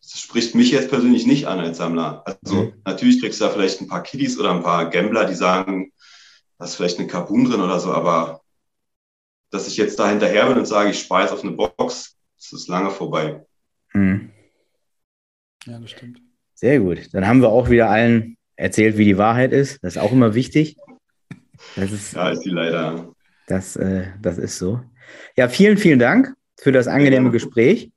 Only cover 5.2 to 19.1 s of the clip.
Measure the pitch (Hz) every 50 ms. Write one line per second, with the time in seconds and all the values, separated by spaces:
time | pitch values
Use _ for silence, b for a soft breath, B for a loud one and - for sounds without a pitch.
5.2 | 101 90 90 85 92 90 92 95 95 95 95 92 95 - _ b b b b b
6.2 | b b b b b _ _ _ 87 90 - - 95 87 - - 95 - - 90
7.2 | 87 - 101 120 123 - 120 104 95 92 92 87 87 90 - - 85 87 85 82
8.2 | - - - - _ _ _ _ _ _ _ _ _ _ _ _ _ _ _ _
9.2 | _ _ _ _ _ _ - - - - - - 107 - - - 110 104 104 104
10.2 | 107 98 95 104 120 131 131 120 104 - 110 104 104 101 95 - - - 95 92
11.2 | 98 98 - - - 101 85 - 107 - _ - 123 123 - - - - _ _
12.2 | _ _ _ _ - - - - - - 90 90 95 98 - - 90 78 78 78
13.2 | 78 76 76 - _ _ _ _ _ _ _ _ _ _ _ 101 98 95 95 107
14.2 | - - _ _ _ _ _ _ _ _ _ _ _ _ _ _ _ _ _ _
15.2 | _ _ _ _ _ _ _ _ - 120 120 117 117 107 - - - 120 123 -
16.2 | _ _ _ _ _ _ _ _ - 113 143 139 101 92 85 80 - - - 98
17.2 | 92 101 120 131 127 113 107 120 123 123 120 117 113 110 101 110 117 117 117 117
18.2 | 110 117 - _ _ _ _ - 73 82 - - 107 110 104 107 107 104